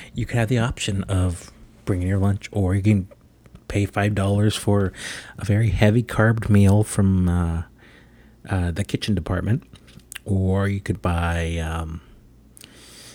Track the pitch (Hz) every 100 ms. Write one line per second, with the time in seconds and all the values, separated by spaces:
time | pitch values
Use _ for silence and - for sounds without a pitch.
0 | - - 113 120 113 123 120 - - 98
1 | 92 95 90 85 - - - - - 92
2 | 90 98 98 98 - 104 92 98 98 101
3 | 92 - _ _ - - - 107 101 -
4 | 101 101 98 101 107 - - 101 95 -
5 | - - - - 92 104 113 85 107 113
6 | 113 - 107 113 - 101 98 104 107 -
7 | 98 92 90 87 82 82 85 - - -
8 | - - - _ - 95 87 82 101 -
9 | - 92 82 90 - 135 - - - -
10 | - - - 95 95 95 98 98 - 92
11 | 90 85 85 85 82 85 80 82 78 82
12 | - - - - - - - - - -
13 | -